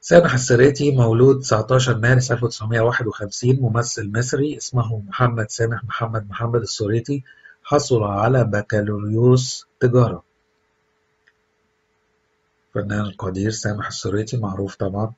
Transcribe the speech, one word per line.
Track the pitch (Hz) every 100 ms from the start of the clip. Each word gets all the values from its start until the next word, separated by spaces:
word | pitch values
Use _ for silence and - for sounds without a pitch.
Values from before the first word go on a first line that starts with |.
سامح | - 170 165
السريتي | 123 - 120 135 139 143
مولود | 135 117 113 131 131
تسعتاشر | 131 107 107 131 127 110
مارس | 113 127 127
ألف | 123
وتسعمية | 120 - 107 117
واحد | 113 120 110
وخمسين، | - 104 - 123 135
ممثل | 127 110 117 - 104 107
مصري | 127 147 147 147
اسمه | - 123 107 110 101
محمد | - 123 117 107
سامح | - 117 117
محمد | 107 - 113 110 101
محمد | 95 117 117
السريتي، | 113 - 104 110 117 143 - - - _
حصل | - 147 143 120
على | 104 101 113 127
بكالوريوس | 110 104 101 107 104 104 104 110 123 127 127 - - _
تجارة. | 127 123 120 180 _ _ _ _ _ _ _ _ _ _ _ _ _ _ _ _ _ _ _ _ _ _ _ _ _
فنان | - 104 101
القدير | 104 - 98 92 101
سامح | 110 107 104 101
السريتي | - - 101 107 127
معروف | 104 95 98 -
طبعًا. | 101 98 110